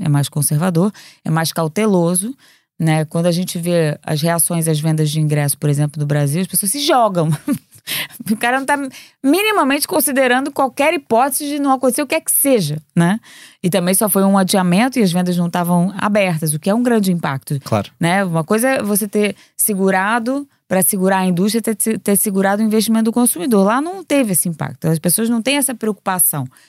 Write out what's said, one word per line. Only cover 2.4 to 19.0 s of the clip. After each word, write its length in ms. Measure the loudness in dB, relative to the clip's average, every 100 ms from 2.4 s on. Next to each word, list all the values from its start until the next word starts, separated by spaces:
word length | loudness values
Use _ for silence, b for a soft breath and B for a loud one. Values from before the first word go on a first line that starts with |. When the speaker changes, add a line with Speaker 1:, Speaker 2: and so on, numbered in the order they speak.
| b b b -2
Speaker 1:
né? 260 | 0 0
Quando 220 | 0 -2 0
a 40 |
gente 260 | 0 -2 -4
vê 400 | -2 0 0 -2
as 180 | -4 -2
reações 440 | 0 0 -2 -2 0
às 120 | 0
vendas 300 | 0 0 0
de 100 | 0
ingresso, 380 | 0 0 0 -2
por 100 | -2
exemplo, 320 | 0 -2 -2
no 60 | -2
Brasil, 340 | 0 0 -2
as 60 | -4
pessoas 240 | -4 -4
se 80 | -2
jogam. 480 | 0 2 2 2 0
<laughs> 400 | 0 -2 -6 -8 -18 -10 B B B -6
O 60 | -2
cara 220 | 0 0
não 60 | 0
tá 100 | -2 -4 -12 B B
minimamente 640 | 2 2 2 2 2 0 -2
considerando 640 | -2 0 2 2 2 0
qualquer 400 | -2 -2 0 0
hipótese 540 | 0 0 2 2 0 -4
de 100 | -2
não 140 | 0
acontecer 300 | 2 2 0
o 40 | 0
que 80 |
é 60 | -2
que 100 | -2
seja, 480 | 0 2 2 2 -4 -4
né? 240 | 2 2 0 -6 B B B
E 80 | -2
também 240 | 0 0
só 140 | 0 0
foi 140 | 2
um 160 | 4 4
adiamento 600 | 2 2 2 2 2 2
e 40 |
as 80 | 2
vendas 260 | 2 0 0
não 100 | 0
estavam 460 | 0 0 2 0 -2
abertas, 560 | 0 2 2 0 -2
o 40 | -2
que 100 | 0
é 40 |
um 80 | 0
grande 260 | 2 2 2
impacto, 480 | 0 -2 -4 -4 -6
Speaker 2:
Claro. 260 | -2 -2 -2 -2
Speaker 1:
né? 240 | 0 0
Uma 200 | 0 -2
coisa 240 | 0 0 2
é 140 | 0
você 260 | -2 -2